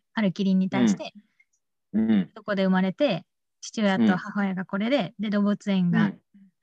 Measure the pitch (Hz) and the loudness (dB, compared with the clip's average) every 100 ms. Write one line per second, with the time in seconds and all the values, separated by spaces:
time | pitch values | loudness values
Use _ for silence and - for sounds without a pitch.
0 | _ - 202 170 196 190 190 - - 180 | _ -4 -2 0 0 2 2 2 2 0
1 | - - _ _ _ _ _ _ _ - | -6 -16 _ _ _ _ _ _ _ -2
2 | - - 180 - 208 196 190 185 190 180 | 2 2 0 -8 -6 -2 2 2 0 0
3 | 285 175 - _ _ _ - - 208 190 | -2 -2 -8 _ _ _ -12 -2 0 2
4 | 226 180 - 202 202 185 185 196 220 285 | 2 2 -2 -4 -4 -4 -6 -4 0 0
5 | 185 - 214 208 202 208 - 196 175 170 | -2 -6 -4 0 0 -2 -2 0 2 2
6 | 202 170 _ _ - _ | 0 -2 _ _ -20 _